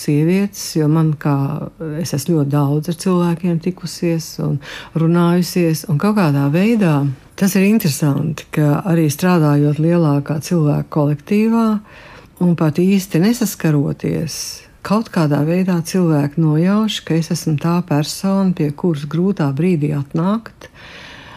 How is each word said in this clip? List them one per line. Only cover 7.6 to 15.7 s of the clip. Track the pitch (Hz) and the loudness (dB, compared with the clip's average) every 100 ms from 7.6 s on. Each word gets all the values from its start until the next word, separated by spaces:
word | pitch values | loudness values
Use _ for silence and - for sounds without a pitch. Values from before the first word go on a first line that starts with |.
| 196 | 4
interesanti, | 220 170 135 151 143 151 151 - | 2 0 0 0 0 -2 -6 -6
ka | - 147 147 196 | 0 2 0 0
arī | 170 156 | 2 2
strādājot | 139 180 175 151 143 147 147 | 0 2 4 4 4 2 2
lielākā | 160 175 160 143 139 156 | 2 2 2 2 0 -4
cilvēku | - 180 147 151 147 | -2 0 2 0 -2
kolektīvā | 160 143 147 - 208 220 226 220 214 - - - - - - | 0 0 -2 -2 0 2 2 2 0 -4 -18 -20 -20 -20 -2
un | 180 | 0
pat | 165 160 147 | 2 2 2
īsti | 185 196 185 160 | 2 2 2 0
nesaskaroties, | 202 240 202 - 160 151 156 147 - 165 156 - - - - - - | 2 2 -2 -2 0 2 0 -4 -4 -4 -6 -8 -12 -14 -20 -16 -2
kaut | 208 226 | -2 0
kādā | 185 156 143 | 0 0 2
veidā | 151 180 185 | 0 0 0